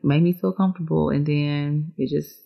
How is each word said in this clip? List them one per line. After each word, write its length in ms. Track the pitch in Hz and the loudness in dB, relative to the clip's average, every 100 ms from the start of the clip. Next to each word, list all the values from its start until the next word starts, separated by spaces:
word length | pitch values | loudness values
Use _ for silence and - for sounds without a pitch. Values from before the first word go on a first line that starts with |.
made 200 | 143 147 | 0 4
me 100 | 175 | 2
feel 200 | 175 190 | 2 -2
comfortable. 580 | 185 190 185 160 160 151 | 0 0 -2 -2 0 2
And 140 | 143 | 0
then 680 | 147 147 147 147 147 151 156 - | 0 0 0 -2 -2 -2 -4 -4
it 140 | 131 | -4
just, 240 | 143 - - | -4 -6 -14